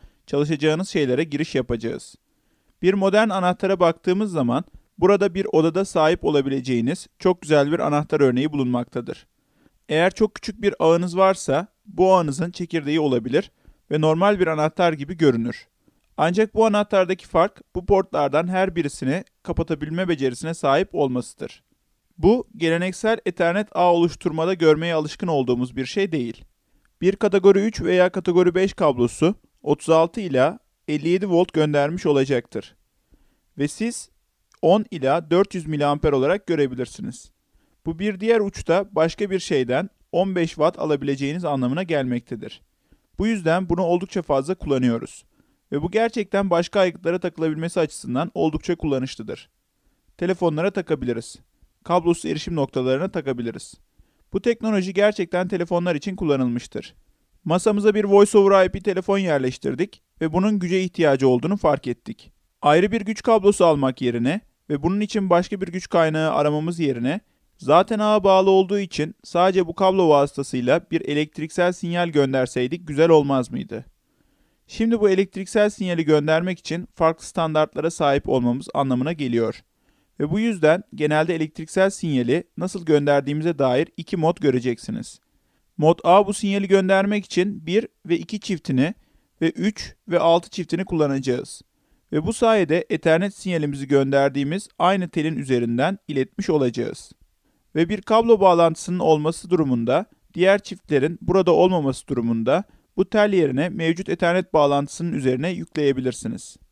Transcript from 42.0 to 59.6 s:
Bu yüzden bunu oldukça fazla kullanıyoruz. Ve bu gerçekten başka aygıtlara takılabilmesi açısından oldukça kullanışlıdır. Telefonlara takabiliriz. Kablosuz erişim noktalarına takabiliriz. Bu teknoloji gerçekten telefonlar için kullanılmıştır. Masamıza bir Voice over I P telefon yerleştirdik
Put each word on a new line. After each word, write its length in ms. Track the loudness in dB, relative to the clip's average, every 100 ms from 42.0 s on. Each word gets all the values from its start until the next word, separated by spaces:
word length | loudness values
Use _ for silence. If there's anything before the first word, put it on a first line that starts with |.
| -2 -6 -8 -12 -12 -18 _ _ _ _ _ -4
Bu 80 | -2
yüzden 420 | 0 0 0 0
bunu 120 | -2
oldukça 400 | 0 0 -2 -6
fazla 340 | -2 -2 -2 -6
kullanıyoruz. 720 | -2 0 0 -2 -6 -16 _ _ _ _ _
Ve 100 | -6
bu 100 | -2
gerçekten 580 | 0 0 -2 -2 -2 0
başka 300 | -2 -2 0
aygıtlara 400 | 0 0 -4 -4
takılabilmesi 600 | -4 -4 -4 -4 -4 -2
açısından 520 | -4 -6 -6 -4 -4
oldukça 420 | -2 -2 -2 -4 -4
kullanışlıdır. 760 | -2 -2 -4 -10 -12 -14 -16 _ _ _ _ _ _ _
Telefonlara 540 | -4 0 -2 0 -2
takabiliriz. 640 | -4 -4 -4 -4 -6 -10 -20 _ _ _ _
Kablosuz 420 | -2 0 0 -2 -4
erişim 300 | -6 -6 -4
noktalarına 560 | -4 -2 -2 -2 -4
takabiliriz. 640 | -6 -6 -6 -8 -10 -16 -20 _ _ _ _ _
Bu 80 | -4
teknoloji 520 | -2 -2 -2 -2 -2
gerçekten 540 | 0 0 0 -4 -4 -2
telefonlar 480 | -4 -2 -2 -2 -4
için 200 | -6 -4
kullanılmıştır. 800 | -2 0 0 -4 -8 -14 -14 -20 _ _ _ _ -2
Masamıza 500 | 0 0 2 2 2
bir 80 |
Voice 340 | 4 6 6 6
over 280 | 6 6 4
I 40 |
P 100 | 0
telefon 380 | -4 -4 -2 0
yerleştirdik 840 | 0 0 -2 -4